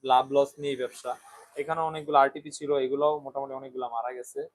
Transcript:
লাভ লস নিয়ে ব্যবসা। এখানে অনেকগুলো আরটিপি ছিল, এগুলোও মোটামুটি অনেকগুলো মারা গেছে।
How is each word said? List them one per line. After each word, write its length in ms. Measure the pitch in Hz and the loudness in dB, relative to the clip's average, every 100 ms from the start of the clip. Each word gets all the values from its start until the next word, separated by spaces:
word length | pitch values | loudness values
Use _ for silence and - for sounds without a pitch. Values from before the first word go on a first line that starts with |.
লাভ 280 | 131 127 131 | 4 2 4
লস 220 | 139 139 - | 2 2 0
নিয়ে 180 | 143 131 | -6 -4
ব্যবসা। 400 | 123 - 127 131 - - - 143 | -4 -6 -8 -8 -10 -20 -16 -8
এখানে 240 | 143 165 | -4 -2
অনেকগুলো 380 | 160 156 151 147 | -2 -4 2 6
আরটিপি 320 | 139 147 147 | 6 2 -14
ছিল, 280 | - 147 143 | -10 -2 0
এগুলোও 400 | 131 139 147 151 | 0 2 2 2
মোটামুটি 340 | 139 139 139 | -6 -8 -8
অনেকগুলো 360 | 131 135 127 123 | -10 -10 -8 -6
মারা 240 | 117 120 | -4 -6
গেছে। 360 | 127 123 139 156 | -8 -12 -10 -10